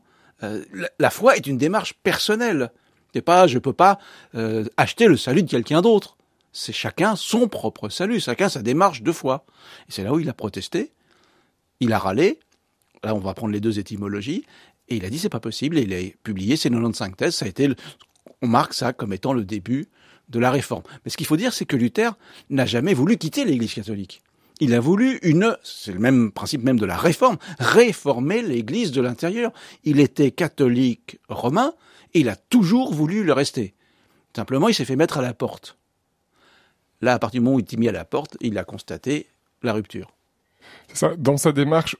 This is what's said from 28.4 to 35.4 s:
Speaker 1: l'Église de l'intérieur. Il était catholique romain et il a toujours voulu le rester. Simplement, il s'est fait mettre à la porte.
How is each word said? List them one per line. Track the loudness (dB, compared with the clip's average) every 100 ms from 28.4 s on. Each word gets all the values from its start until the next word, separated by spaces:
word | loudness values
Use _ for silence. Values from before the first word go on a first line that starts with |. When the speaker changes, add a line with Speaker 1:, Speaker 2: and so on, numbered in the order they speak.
Speaker 1:
l'Église | 0 -2 -2 -2 0
de | 0
l'intérieur. | -2 -2 -4 -2 -4 -6 -16 -6 0
Il | 4
était | 4 4 0
catholique | 2 -4 2 2 4 2 0 -8 -20 -14
romain | -6 -2 0 0 -4 _ _ _
et | 0
il | 0
a | -2
toujours | _ 2 4 2 0
voulu | 0 0 0
le | 2
rester. | 2 0 -2 -8 -10 _ _ _ _ _ -10
Simplement, | -4 0 2
il |
s'est | 0
fait | -2 0
mettre | 0 0
à |
la | -6
porte. | -6